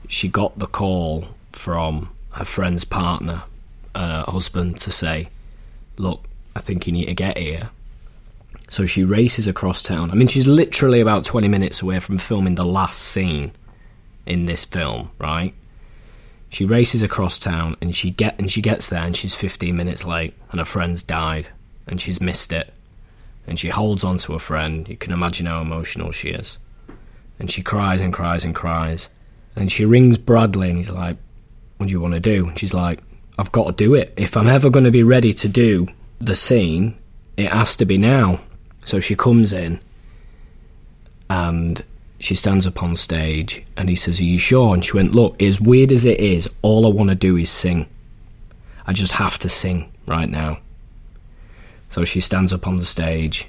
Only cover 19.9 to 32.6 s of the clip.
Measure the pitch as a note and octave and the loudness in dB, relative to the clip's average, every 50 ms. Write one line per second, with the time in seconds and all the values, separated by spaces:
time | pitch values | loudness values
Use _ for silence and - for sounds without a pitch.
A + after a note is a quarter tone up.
19.9 | - - - F2 E2 E2 E2 D#2+ - - - - - F2 D#2+ - - G2 F2 F2 | -6 -8 -8 -6 -4 -4 -6 -6 -8 -14 -16 -10 -6 -6 -6 -4 -4 -4 -4 -4
20.9 | F2 E2 - - E2 D#2+ D#2+ D#2+ D#2+ D#2 D#2 - - - - - - - - - | -4 -6 -6 -6 -4 -4 -2 -4 -4 -6 -8 -10 -16 -20 -20 -20 -20 -20 -14 -10
21.9 | - F2+ - - F2+ - F#2 F2+ F2 - - - E2+ D#2+ D#2 - - - - _ | -8 -8 -6 -6 -4 -4 -2 -2 -2 -2 -2 -2 -4 -6 -6 -8 -14 -20 -20 _
22.9 | _ - - - - - - - - - - - - D#2+ - - - - A2 G#2+ | _ -20 -20 -20 -20 -20 -20 -20 -20 -18 -12 -10 -8 -8 -6 -6 -4 -2 0 0
23.9 | G#2 F#2+ G2 F#2 F#2 F2 - - D#2+ E2 - - D#2 D#2 D#2 D#2+ D#2+ D#2+ D#2+ - | 0 0 -2 -2 -2 -2 -4 -6 -8 -8 -8 -6 -4 -4 -4 -4 -6 -6 -8 -10
24.9 | - - - E2 F2+ F2 F2 F2 F2 - F2 E2+ E2 E2 D#2+ D#2 D#2+ E2 E2 - | -12 -12 -8 -6 -4 -2 -2 -2 -4 -4 -4 -4 -4 -4 -6 -6 -6 -6 -8 -8
25.9 | - D#2+ D#2+ D#2 D2+ - - D2+ - C3 - - - - - - - - - - | -8 -8 -8 -8 -8 -8 -8 -8 -10 -10 -10 -12 -14 -16 -18 -20 -20 -20 -20 -20
26.9 | - - - - - - - - - - F#2+ F2+ - - F2+ - - G#2 G2+ G2 | -20 -20 -20 -20 -20 -20 -20 -20 -14 -12 -8 -8 -8 -8 -6 -4 -2 -2 0 0
27.9 | F#2 F#2 G2 F2+ F2+ - F2 E2+ E2+ E2+ - E2+ D#2+ - - E2+ E2 E2 E2 D#2+ | 0 0 -2 -2 -4 -4 -4 -4 -4 -4 -4 -4 -6 -6 -6 -4 -4 -4 -4 -4
28.9 | E2 E2 - - _ _ - - - - - - - - G2 F#2 - - G#2+ G#2+ | -6 -8 -10 -12 _ _ -20 -20 -20 -20 -20 -14 -8 -4 -4 -2 0 2 4 6
29.9 | A#2 B2+ B2+ B2 A#2 A2 - - A#2+ A2+ A2+ G#2+ F#2+ F#2+ F#2 F2+ F2 F2 F2 - | 8 8 8 8 6 6 4 4 4 4 4 4 2 0 -2 0 -2 -2 -4 -6
30.9 | F2+ F2+ F2+ F2 F2 - - - - - - - - - - - - - G2+ F#2+ | -8 -6 -6 -6 -8 -8 -12 -20 -20 -20 -20 -20 -20 -20 -20 -16 -10 -8 -6 -4
31.9 | F#2+ F2 E2 F2 F2 E2 F2 A2 G#2+ G2 F2+ E2+ E2 - | -2 -2 -2 -2 -2 0 2 2 2 2 2 -2 -4 -6